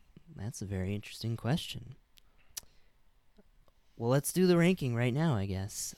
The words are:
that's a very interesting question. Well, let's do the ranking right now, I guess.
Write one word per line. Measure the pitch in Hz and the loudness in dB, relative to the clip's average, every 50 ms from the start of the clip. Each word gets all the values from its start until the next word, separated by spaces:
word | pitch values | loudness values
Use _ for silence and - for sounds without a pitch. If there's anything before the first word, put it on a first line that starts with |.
| - _ - - - 170 151 | -20 _ -20 -20 -20 -20 -14
that's | 143 98 113 - - | -10 -10 -10 -8 -8
a | 107 | -8
very | 95 101 92 92 95 101 | -6 -4 -4 -2 -2 -4
interesting | 104 - - - - - 117 117 | -6 -6 -10 -14 -8 -6 -6 -6
question. | 110 - 113 143 175 - - - 131 - - - - _ _ _ - _ _ _ _ - - - - - - _ - - _ _ _ _ _ _ _ _ _ _ - - _ _ _ - _ _ _ _ _ _ - | -4 -2 0 0 0 -2 -6 -10 -12 -12 -14 -18 -20 _ _ _ -20 _ _ _ _ -20 -18 -18 -18 -18 -18 _ -20 -20 _ _ _ _ _ _ _ _ _ _ -20 -20 _ _ _ -20 _ _ _ _ _ _ -4
Well, | 117 117 | 0 2
let's | 131 143 - - - | 2 2 2 0 2
do | 175 185 | 4 6
the | 180 175 | 6 6
ranking | 170 165 180 190 - 143 127 117 | 6 6 4 4 2 0 -2 0
right | 113 120 127 117 | 2 2 2 2
now, | 143 160 165 135 | 2 2 2 2
I | 101 95 | 0 0
guess. | 98 92 92 98 107 - - - - - | -2 -2 -4 -4 -6 -8 -8 -10 -10 -10